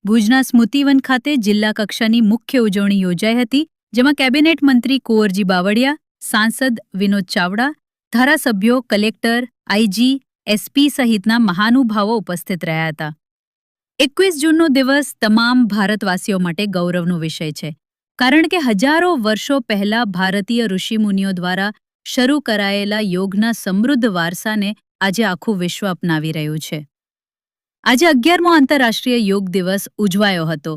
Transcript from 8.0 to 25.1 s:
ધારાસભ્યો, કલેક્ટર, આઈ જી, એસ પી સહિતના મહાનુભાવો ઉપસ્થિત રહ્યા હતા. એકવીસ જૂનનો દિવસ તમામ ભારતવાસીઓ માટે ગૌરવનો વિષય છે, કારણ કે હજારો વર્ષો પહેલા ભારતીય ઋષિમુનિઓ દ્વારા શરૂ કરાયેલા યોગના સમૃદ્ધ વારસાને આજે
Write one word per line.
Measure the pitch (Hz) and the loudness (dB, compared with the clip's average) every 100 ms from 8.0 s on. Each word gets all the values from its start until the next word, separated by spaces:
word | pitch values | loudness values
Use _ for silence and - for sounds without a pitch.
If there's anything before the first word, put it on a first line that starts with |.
| _ | _
ધારાસભ્યો, | 233 262 302 - 202 220 254 - | 0 2 2 0 0 2 0 0
કલેક્ટર, | 208 214 - 233 233 247 _ - | -2 -2 -2 -2 -2 -4 _ -4
આઈ | 202 226 190 | 0 0 2
જી, | 247 269 _ _ - | 0 0 _ _ -4
એસ | 208 - | -2 0
પી | 277 285 - | 2 2 2
સહિતના | 240 214 214 233 220 | 0 0 2 2 2
મહાનુભાવો | 175 214 247 240 214 202 233 | 2 2 4 2 0 0 -2
ઉપસ્થિત | 180 175 - 180 170 | -4 -10 -6 -6 -4
રહ્યા | 160 160 | -2 -4
હતા. | 151 151 151 _ _ _ _ _ _ _ - | -4 -10 -10 _ _ _ _ _ _ _ -2
એકવીસ | 302 - 381 311 311 | -2 2 0 2 2
જૂનનો | 320 330 | 4 4
દિવસ | 269 254 277 277 - | 2 2 0 -2 -4
તમામ | 214 220 233 254 233 | 2 2 4 2 2
ભારતવાસીઓ | 202 196 214 202 185 - 190 | 0 0 0 -2 -4 -2 -2
માટે | 180 165 208 185 | -2 -2 -4 -2
ગૌરવનો | 175 175 170 175 160 | -2 -2 -2 -4 -6
વિષય | - 160 | -6 -8
છે, | 151 151 156 _ _ _ - | -8 -12 -14 _ _ _ -2
કારણ | 254 302 330 370 | 2 2 2 0
કે | 262 | 0
હજારો | 196 262 320 359 320 214 | 0 2 2 2 0 -2
વર્ષો | 214 - 277 - | -4 -2 -4 -2
પહેલા | 202 202 220 233 180 | -4 -2 -2 -2 -2
ભારતીય | 185 202 190 233 220 | -2 -2 -2 -2 -2
ઋષિમુનિઓ | 185 - 220 208 196 196 180 | -4 -4 -2 0 0 -2 -4
દ્વારા | 180 185 202 - _ _ - | -4 -2 -4 -6 _ _ -8
શરૂ | - 254 294 - | -2 0 0 0
કરાયેલા | 208 196 202 202 214 214 | -2 -2 -2 -2 -4 -2
યોગના | 180 196 196 226 226 196 | -2 -2 -2 -2 -2 -4
સમૃદ્ધ | 190 240 285 220 180 | -2 0 2 0 -2
વારસાને | 165 180 220 214 196 214 _ _ | -4 -6 -6 -4 -4 -8 _ _
આજે | 196 | -2